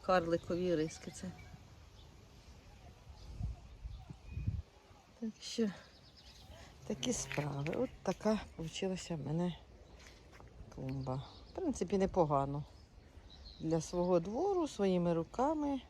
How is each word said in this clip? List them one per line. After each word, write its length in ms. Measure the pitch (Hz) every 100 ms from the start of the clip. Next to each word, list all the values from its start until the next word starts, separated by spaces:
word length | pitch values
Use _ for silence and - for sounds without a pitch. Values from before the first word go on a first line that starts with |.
Карликові 720 | - 185 170 165 - 175 180
риски 360 | 160 160 - -
це. 200 | - 185 - - - - - - - - - - - - - - - - - - - - - - - - - - - - - - - - - - - - - - -
Так 100 | 220 -
що 300 | - - 214 - - - - - - - - - - - -
такі 260 | - -
справи. 640 | - - - 147 143 147 -
От 140 | 262 -
така 380 | - 180 214 214 - -
получилася 600 | 165 - 190 185 - 160
в 100 | 143
мене 300 | 160 180 160 - - - - - - - - - - -
клумба. 480 | - 131 135 131 131 127 - -
В 20 |
принципі, 460 | - 359 240 180 196
непогано. 680 | 190 190 151 143 139 143 151 - - - - - - - - -
Для 200 | 160 165
свого 400 | - 180 180 180
двору, 480 | 170 233 392 370 302
своїми 460 | - 196 180 175
руками. 680 | 165 165 - 269 311 285 269